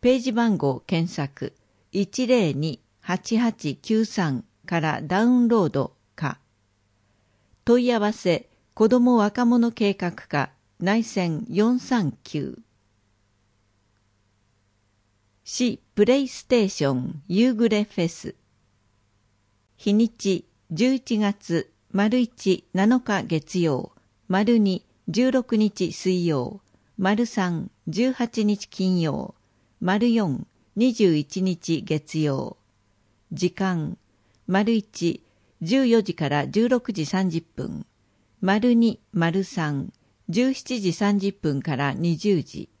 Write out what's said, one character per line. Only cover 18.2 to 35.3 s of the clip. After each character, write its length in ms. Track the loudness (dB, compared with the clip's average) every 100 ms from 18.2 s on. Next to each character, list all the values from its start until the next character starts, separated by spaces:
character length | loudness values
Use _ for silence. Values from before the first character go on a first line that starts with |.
| -14 -14 _ _ _ _ _ _ _ _ _ _ _ _ _ _
日 160 | 0
に 160 | 2 2
ち、 360 | _ -2 -2 -4 _ _
十 220 | 0 0 0
一 240 | -2 -2
月、 520 | 0 -2 -4 -4 -4 _ _
丸 260 | 0 2 2
一、 480 | -2 _ 0 0 _
七 260 | 0 2 2
日 240 | 0 -4
月 360 | -2 -4 -4 -2
曜、 340 | 0 0 -6 _ _ _ _
丸 300 | 0 4 4
二、 260 | 2 0 _ _ -6
十 240 | 0 2
六 240 | 2 0 0
日 380 | 0 0 -6
水 320 | -2 -2 0 0
曜、 340 | 0 -4 -10 _ _ _ -4
丸 280 | -2 0 -2
三、 440 | -2 -2 -4 -8 _ -8
十 240 | -2 -2
八 320 | 0 -4 0
日 240 | 0 0 -6
金 320 | -4 0 2
曜、 360 | 0 -4 -8 -14 _ _ _ _
丸 320 | -2 0 2
四、 360 | 2 0 -4 -8 _ _ 0
二 160 | 0
十 240 | 4 2 2
一 280 | -2 -4
日 400 | -4 -4 -4 -4 -2
月 340 | -6 -4 -2
曜。 380 | -2 -2 -6 -12 _ _ _ _ _ _ _
時 200 | -4 -4
間、 460 | -2 -2 -2 -6 -10 _ _ _ _ -2
丸 260 | 0 2
一、 500 | 0 -2 -4 -4 -4 _